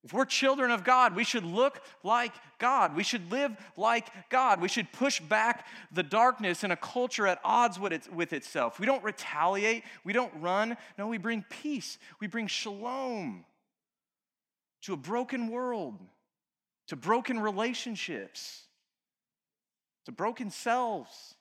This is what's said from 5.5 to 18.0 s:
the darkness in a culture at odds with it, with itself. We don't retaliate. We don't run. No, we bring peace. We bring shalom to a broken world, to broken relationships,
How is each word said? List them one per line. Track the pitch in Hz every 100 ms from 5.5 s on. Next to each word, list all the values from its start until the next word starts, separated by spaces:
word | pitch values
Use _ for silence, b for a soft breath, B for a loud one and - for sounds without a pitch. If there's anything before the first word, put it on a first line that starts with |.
| 233 - B B
the | 160
darkness | - 208 247 233 202 170
in | 202
a | 175
culture | - 247 247 - 202
at | 175
odds | - 233 240 180
with | 196
it, | 165 -
with | 170 170
itself. | 147 - 156 120 -
We | 214
don't | 269
retaliate. | 208 - - 151 170 196 208 233 B B
We | 180
don't | 214 240 156
run. | 170 190 226 233 B -
No, | 208
we | 226
bring | 202 226 -
peace. | - 302 277 - - B B
We | 208
bring | 226 208
shalom | - 220 202 233 262 262 226 151 92 85 _ _ _ _ _ _ _ _ _ _ _ _ _
to | -
a | 170
broken | 143 226 247 262 226
world, | 240 254 226 147 110 92 _ _ _ _ _ _ _ -
to | 143
broken | 151 233 247 233
relationships, | 214 196 233 240 247 208